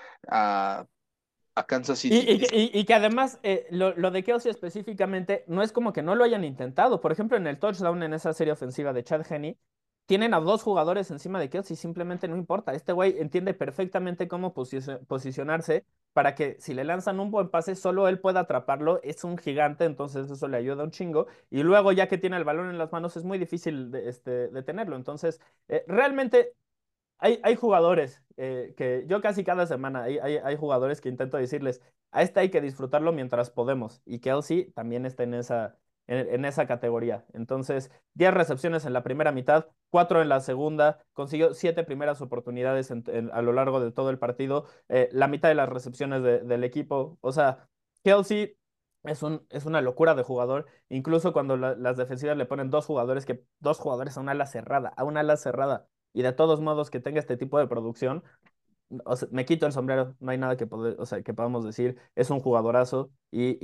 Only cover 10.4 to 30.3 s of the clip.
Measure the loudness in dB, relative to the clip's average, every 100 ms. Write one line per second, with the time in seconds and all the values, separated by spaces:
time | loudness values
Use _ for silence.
10.4 | 4 2 2 2 2 0 -2 -8 -6 -4
11.4 | -4 -4 -6 -8 -8 -8 -6 -6 -6 -6
12.4 | -4 -4 -2 -6 -2 2 2 2 -2 -2
13.4 | -2 -4 -4 -4 -4 -2 -4 -4 -4 -4
14.4 | -6 -6 -6 -8 -8 -10 -6 -6 -6 -6
15.4 | -2 -2 0 -2 -2 _ _ 2 4 2
16.4 | -4 -6 -8 -6 -4 -4 -2 -4 -2 -2
17.4 | 0 0 -2 -2 0 4 4 4 2 2
18.4 | 2 0 0 0 2 2 0 -8 -8 -6
19.4 | -4 2 2 2 -2 -2 -8 -6 -8 -6
20.4 | -4 -2 -2 -4 -6 -6 -2 0 -2 -4
21.4 | -6 0 6 6 6 4 4 2 0 0
22.4 | 0 -2 -2 -6 -6 -4 -6 -6 -6 -4
23.4 | -4 -4 -4 -6 -6 -8 -8 -8 -6 -4
24.4 | -4 -6 -8 -6 -6 -8 -8 -4 -4 -4
25.4 | _ _ -6 -4 0 2 2 2 4 4
26.4 | 4 -2 _ _ _ _ _ 0 2 4
27.4 | 2 2 4 6 6 4 2 -4 _ -10
28.4 | -6 -6 -8 -4 -2 -2 0 0 0 0
29.4 | 0 0 0 -2 -4 -4 -4 -2 -2